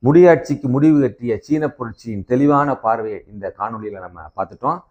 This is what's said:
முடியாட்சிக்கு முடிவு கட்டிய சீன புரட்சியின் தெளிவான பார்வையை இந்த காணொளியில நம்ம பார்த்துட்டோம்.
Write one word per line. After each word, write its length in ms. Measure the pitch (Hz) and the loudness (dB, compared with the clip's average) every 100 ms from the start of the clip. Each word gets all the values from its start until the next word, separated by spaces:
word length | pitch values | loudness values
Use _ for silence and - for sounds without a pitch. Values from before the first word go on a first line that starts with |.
முடியாட்சிக்கு 640 | 123 156 180 165 - 143 131 | 4 6 8 6 2 -6 -2
முடிவு 320 | 127 151 151 | 2 4 4
கட்டிய 360 | 131 101 120 107 | 2 -2 -6 -6
சீன 300 | - 156 151 | -2 -2 -2
புரட்சியின் 560 | - 117 107 117 104 | -6 -14 -12 -12 -10
தெளிவான 520 | 92 127 143 143 143 127 | -4 0 2 2 0 -2
பார்வையை 440 | 113 113 110 101 - | -2 -2 -4 -10 -14
இந்த 260 | 104 95 - | -12 -12 -8
காணொளியில 420 | 104 113 107 98 | -8 -8 -12 -12
நம்ம 280 | 90 87 78 - | -16 -18 -20 -10
பார்த்துட்டோம். 440 | 95 101 127 170 _ | -10 -6 -6 -6 _